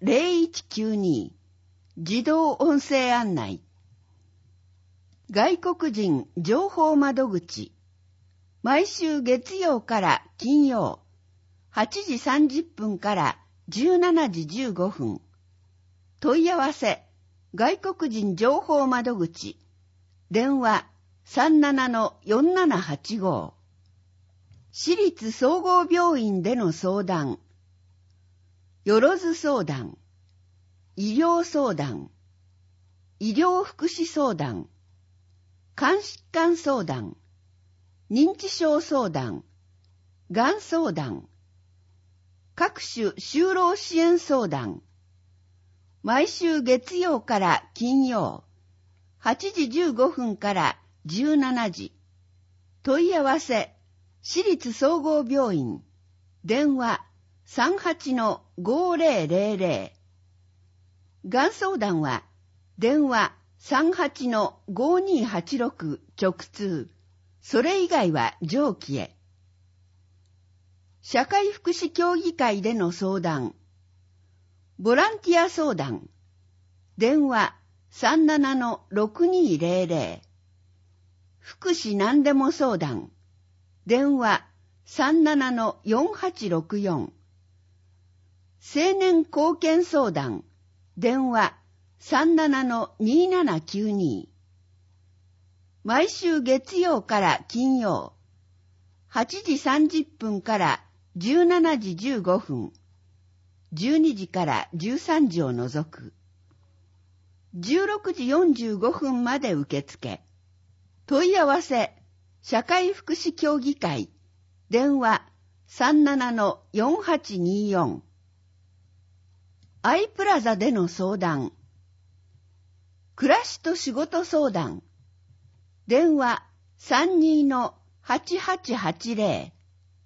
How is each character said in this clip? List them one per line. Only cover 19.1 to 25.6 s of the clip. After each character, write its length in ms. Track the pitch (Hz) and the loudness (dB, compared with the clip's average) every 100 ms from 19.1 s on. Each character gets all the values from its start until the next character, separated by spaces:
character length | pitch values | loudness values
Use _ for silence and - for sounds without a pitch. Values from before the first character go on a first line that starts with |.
| 214 | -4
口。 440 | 165 - 104 - _ _ _ _ _ _ - | -6 -6 -16 -16 _ _ _ _ _ _ -4
電 280 | 202 269 269 | -2 0 0
話、 280 | 226 190 - _ _ _ - | 2 0 -4 _ _ _ -6
三 360 | - 320 302 | 2 4 6
七 280 | 285 269 254 | 6 2 0
の 300 | 226 214 - | 0 -2 -4
四 320 | - 226 330 370 | 0 2 4 4
七 260 | 339 196 | 2 2
八 380 | 151 143 - 214 | -2 -8 -8 -4
五。 340 | 185 120 78 - _ _ _ _ _ _ _ _ _ - _ | -2 -2 -6 -14 _ _ _ _ _ _ _ _ _ -20 _
市 240 | - 302 349 | -8 -2 2
立 360 | 403 - 220 | 2 0 -8
総 300 | - 254 359 | 0 0 2